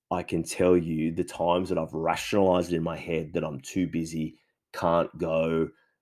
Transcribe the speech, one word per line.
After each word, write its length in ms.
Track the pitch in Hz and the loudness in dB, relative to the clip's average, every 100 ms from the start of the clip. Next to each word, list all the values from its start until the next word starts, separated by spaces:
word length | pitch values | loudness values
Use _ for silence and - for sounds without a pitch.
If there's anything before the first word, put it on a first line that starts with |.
| _ | _
I 100 | 90 | -6
can 220 | 87 87 | -2 -2
tell 320 | 82 - 90 90 | -2 2 6 6
you 360 | 80 78 80 | 4 0 0
the 120 | 82 | 0
times 440 | 85 - 85 87 92 | -4 -2 2 2 0
that 100 | 85 | -2
I've 140 | 80 | -2
rationalized 800 | 80 82 85 - 107 95 90 87 | -2 -2 -2 0 2 4 4 2
in 120 | 85 | -2
my 120 | 82 82 | -2 -6
head 360 | 87 82 80 | -4 -4 -2
that 100 | 87 | -4
I'm 160 | 78 71 | -4 -6
too 280 | - 98 87 | -6 -2 -2
busy, 500 | 85 80 82 80 - _ _ _ | -2 -4 -4 -6 -8 _ _ _
can't 440 | - 90 85 82 78 | -2 2 2 2 -4
go, 500 | 82 80 82 82 80 - _ _ | -2 0 2 0 0 -4 _ _